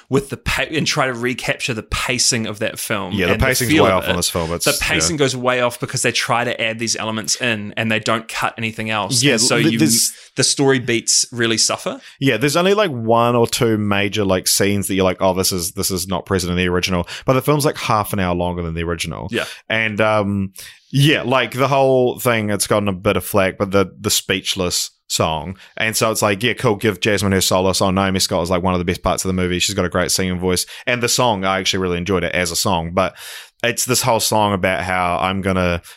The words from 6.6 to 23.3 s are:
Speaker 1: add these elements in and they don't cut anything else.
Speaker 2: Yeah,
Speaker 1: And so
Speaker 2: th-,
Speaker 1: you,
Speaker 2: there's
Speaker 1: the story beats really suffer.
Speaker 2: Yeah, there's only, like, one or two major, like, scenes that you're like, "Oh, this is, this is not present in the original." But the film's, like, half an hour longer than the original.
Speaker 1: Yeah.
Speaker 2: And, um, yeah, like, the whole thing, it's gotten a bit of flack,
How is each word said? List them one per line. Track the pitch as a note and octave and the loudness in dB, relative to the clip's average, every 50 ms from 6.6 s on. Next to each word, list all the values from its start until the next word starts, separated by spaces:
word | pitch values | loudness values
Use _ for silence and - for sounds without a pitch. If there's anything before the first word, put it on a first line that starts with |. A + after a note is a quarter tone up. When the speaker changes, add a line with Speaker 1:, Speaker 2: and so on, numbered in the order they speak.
Speaker 1:
add | A2+ A2+ A2 | -2 -2 -2
these | A2+ A#2 G#2+ - | -2 -2 -2 -2
elements | - G#2 A2 A2 A2 G2 - - - | -2 -2 -4 -4 -4 -2 -2 -4 -2
in | B2+ A#2+ A2 G#2 G#2 G#2 - | 0 -2 -2 -2 -4 -6 -4
and | A#2 A2+ A2 | -2 0 0
they | A2 A2 | 0 0
don't | G#2+ A#2 A2+ A2+ - | 2 0 -2 -2 -2
cut | - - - B2+ - - | -6 -6 -4 -4 -4 -4
anything | A2 A2+ A2 - - A2 A2 | -4 -6 -6 -6 -6 -6 -4
else. | A2 G#2+ G2 G#2 C3 A#2 C3+ | -2 -2 -2 -2 0 2 4
Speaker 2:
Yeah, | C#3+ A#2+ | 4 4
Speaker 1:
And | G#2+ | 4
so | A#2 - B2 A#2+ | 2 2 2 2
Speaker 2:
th-, | C#3+ - | 2 2
Speaker 1:
you, | A#2 - | 2 2
Speaker 2:
there's | - - A3+ - - - - - - - - | 2 2 4 2 0 -2 -4 -8 -20 -10 -4
Speaker 1:
the | C3+ B2+ | -2 0
story | - - - C#3 C3+ C3+ B2 | 0 2 2 4 4 4 2
beats | A2+ A#2+ A#2 A2 A2+ - - - - - | 2 0 -2 0 0 0 0 0 0 -2
really | A#2+ A#2+ A#2 A2+ A2+ | -2 -2 0 0 2
suffer. | G#2+ - - G#2+ - - F#3 C4 C4+ - - - - | 0 0 0 -2 -4 -4 -8 -8 -8 -14 -20 -8 0
Speaker 2:
Yeah, | C3+ C3+ A2+ | 0 2 2
there's | G#2 C#3 D3 C#3 | 2 0 2 2
only, | E3+ F3+ G3 G3+ | 2 2 4 4
like, | G#3+ G#3 E3+ | 2 2 0
one | C3 A#2 A2+ A2 A2+ A#2 A#2 A#2+ A#2+ | -2 -4 0 2 4 4 4 4 4
or | A#2 A#2 | 4 2
two | - - - B2 A2+ A2 | 2 2 0 2 2 2
major, | G#2+ G#2 G2+ G2+ G2 G2+ G#2 G2 G#2+ G2+ | 2 2 0 2 2 0 0 0 -2 0
like, | F#2+ F#2 F2+ F2 - | 2 0 0 0 0
scenes | - - G2+ G2+ G2+ G2+ F2+ - | 0 2 2 2 2 0 0 0
that | G2 | 0
you're | F#2+ F#2+ | 2 2
like, | F#2 F2+ - | 2 2 2
"Oh, | F#2+ F#2+ F2 | 2 2 2
this | F#2+ F#2 - G2 | 2 0 0 -2
is, | F2 E2 - | -2 -4 -6
this | - G2 F2+ - | -6 -4 -4 -2
is | F#2+ F2 F2+ G2 | -2 -4 -4 -4
not | F#2 - - | -4 -6 -2
present | - G2 F2+ F2+ F2 | -2 -2 0 0 0
in | F2 | 0
the | F2+ F#2 | 0 0
original." | F2+ F2 F2+ F2+ G2 F#2 F2 E2+ - - - - | 2 0 0 0 0 -2 -2 -4 -4 -10 -6 -2
But | - C3 | 0 0
the | C3 | 2
film's, | - C#3+ D3+ D3 C3+ | 2 2 0 2 2
like, | - - | 0 -2
half | - - - A2+ G#2+ G2+ - | -2 -2 0 0 0 0 -2
an | G#2+ G2 | -2 -2
hour | F#2 F2+ - | 0 0 0
longer | F2 F2 F2+ F2 F2 | 0 -2 -2 -2 -4
than | E2+ E2 E2 | -6 -4 -4
the | E2 E2 | -4 -4
original. | E2+ E2+ E2 - E2+ A#1+ G#1 A1+ - | -4 -4 -4 -6 -8 -8 -10 -10 -6
Speaker 1:
Yeah. | A#2+ F#2 D#2 - - - _ - | -4 -4 -4 -6 -10 -16 _ -4
Speaker 2:
And, | A2 A2 A2 G#2+ G#2 G2+ | -2 0 0 -2 0 2
um, | A2 G#2+ G#2+ G#2+ G2 G2+ G2+ G2 F#2+ F#2+ _ - - - - _ _ - | 2 2 4 2 2 0 0 -2 -2 -4 _ -16 -20 -20 -20 _ _ -4
yeah, | - C#3 C#3 D#3+ C3 G2+ | 0 2 4 4 4 2
like, | - A#2+ C3 C3 A#2+ G#2 A#2+ | 0 0 0 0 0 -2 0
the | B2+ C3+ C3 | 0 0 2
whole | C#3 C3+ C3+ C3 C3 B2+ B2 A#2+ - - | 2 2 4 4 4 4 2 2 0 0
thing, | - B2 A#2 A2 G#2 G#2 | 0 0 2 2 0 -2
it's | G#2 F#2+ - | -2 -2 0
gotten | - A2+ G#2 G#2 G2+ | 0 2 2 2 0
a | F#2 | -2
bit | F2+ G#2 G#2 F#2+ | 0 0 2 2
of | F#2 - | 2 -2
flack, | - | 0